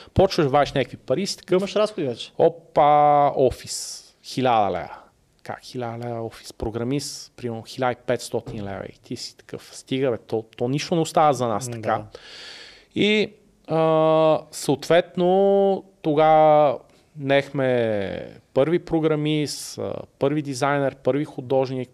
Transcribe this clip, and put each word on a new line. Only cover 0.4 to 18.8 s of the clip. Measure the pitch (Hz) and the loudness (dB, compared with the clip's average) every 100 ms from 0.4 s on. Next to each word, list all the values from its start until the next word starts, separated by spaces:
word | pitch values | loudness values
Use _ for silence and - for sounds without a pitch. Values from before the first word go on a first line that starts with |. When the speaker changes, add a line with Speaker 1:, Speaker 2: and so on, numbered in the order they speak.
| 143 | 2
Speaker 1:
да | |
вадиш | 143 135 | 2 2
някакви | 139 120 - | 0 -4 -6
пари | - 139 | -6 -4
и | 196 | -4
си | - | -8
такъв: | - 185 | -2 -2
Speaker 2:
Имаш | 190 202 | 0 -2
разходи | 214 202 135 | -2 -2 -6
вече. | 113 - - | -6 -8 2
Speaker 1:
"Опа, | 165 165 - - 147 147 147 147 143 - | 2 0 -6 2 4 6 4 4 2 2
офис, | 131 - - - - - - _ | 0 0 -12 -12 -12 -16 -20 _
хиляда | - - 123 113 98 | -12 -2 2 2 2
лева." | 90 73 - - _ _ _ | -2 -8 -16 -20 _ _ _
Как | - - | -16 -16
хиляда | - 127 117 117 120 | -12 -10 -10 -10 -10
лева | 117 113 | -8 -10
офис? | - - | -12 -18
Програмист, | - 110 113 120 143 139 - - - | -8 -4 -2 -2 -2 -4 -12 -18 -12
примерно | 120 113 | -10 -8
хиляда | - - 127 | -10 -2 -2
и | 120 - | -2 -4
петстотин | 120 - 117 - 113 | -4 -2 -8 -6 -12
лева. | 98 95 - | -10 -10 -12
И | - | -16
ти | - 120 | -14 -12
си | - - | -14 -18
такъв: | - - - | -16 -16 -16
"Стига, | - - 131 135 | -18 -6 -2 -2
бе, | 107 | -4
то, | - 113 - - | -4 -6 -6 -6
то | 123 | -4
нищо | 147 - | -4 -2
не | 170 | -2
остава | 156 175 151 | 0 2 4
за | 123 120 | 2 0
нас | 101 123 | -4 -6
Speaker 2:
М, | |
Speaker 1:
така." | 117 113 110 | -8 -2 -4
Speaker 2:
да. | 107 - - - - - - - _ | -4 -18 -20 -20 -20 -20 -20 -20 _
Speaker 1:
И, | - 208 214 - - _ _ - | -2 0 2 -2 -6 _ _ -4
а, | 160 160 160 160 160 156 151 - | 0 2 4 4 4 4 2 -2
съответно, | - - 135 - 170 175 - 175 190 196 196 196 190 - _ | -10 -4 -2 2 2 2 0 2 4 4 2 2 0 -6 _
тогава | 160 147 156 156 156 151 147 - - _ _ 151 | -2 4 6 6 6 6 4 0 -8 _ _ -8
наехме | 139 139 139 139 131 123 113 104 92 87 60 - _ | 0 0 0 -2 0 0 0 -2 -4 -8 -12 -18 _
първи | 131 147 | 0 2
програмист, | 170 | 0